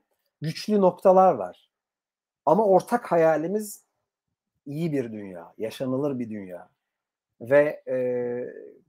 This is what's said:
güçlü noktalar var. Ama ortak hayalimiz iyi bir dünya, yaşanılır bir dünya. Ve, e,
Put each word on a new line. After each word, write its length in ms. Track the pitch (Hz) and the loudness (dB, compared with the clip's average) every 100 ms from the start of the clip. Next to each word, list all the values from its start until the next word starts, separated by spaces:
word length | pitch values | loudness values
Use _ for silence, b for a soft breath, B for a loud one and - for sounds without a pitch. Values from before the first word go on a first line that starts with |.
| - _ _ _ | -16 _ _ _
güçlü 400 | 151 - - 208 | -10 -8 -2 2
noktalar 540 | 185 180 202 185 185 | 2 4 4 6 6
var. 360 | 135 90 - _ _ _ _ _ _ _ _ - | 4 -4 -12 _ _ _ _ _ _ _ _ 0
Ama 200 | 170 214 | 2 6
ortak 460 | 185 - 240 - | 4 4 -2 0
hayalimiz 720 | 170 160 156 165 208 208 - _ _ _ _ _ _ _ _ - | 2 4 2 -2 -6 -8 -14 _ _ _ _ _ _ _ _ -12
iyi 260 | 143 170 | -6 -4
bir 200 | 143 117 | -4 -4
dünya, 400 | 110 101 87 87 - | -8 -12 -14 -16 -10
yaşanılır 600 | 110 - 131 131 147 131 | -10 -6 -4 -4 -4 -4
bir 120 | 117 | -8
dünya. 380 | 107 95 87 - _ _ _ _ _ _ _ | -10 -12 -16 -18 _ _ _ _ _ _ _
Ve, 420 | 117 143 147 151 - | 2 4 4 -2 -6
e, 80 | 131 123 123 123 123 123 - - - | -4 -4 -4 -6 -8 -10 -14 -20 -20